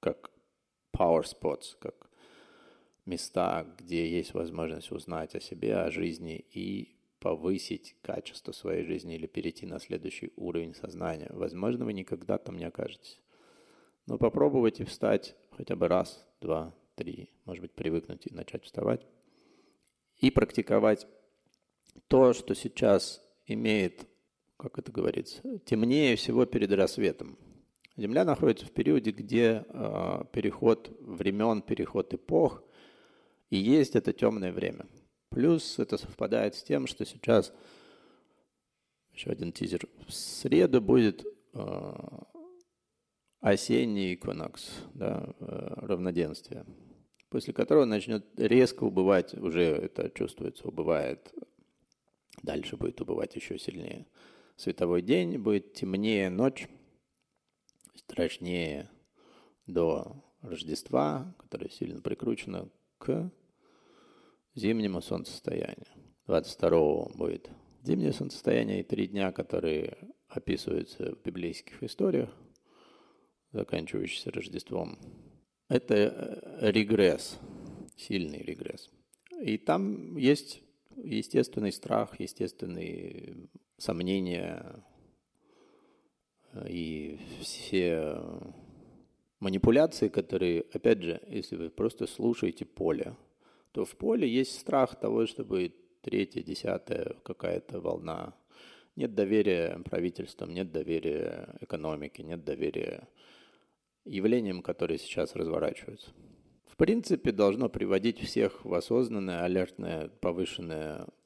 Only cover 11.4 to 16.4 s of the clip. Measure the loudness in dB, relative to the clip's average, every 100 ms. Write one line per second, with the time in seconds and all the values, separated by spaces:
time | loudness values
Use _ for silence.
11.4 | -6 -2 -2 0 -2 -4 -6 -6 -2 -2
12.4 | -4 -8 -8 -6 -8 -10 -18 -20 _ _
13.4 | _ _ _ _ _ _ -8 2 2 4
14.4 | 4 6 4 2 -6 -2 2 2 0 -14
15.4 | _ -14 -6 0 4 4 2 -6 _ _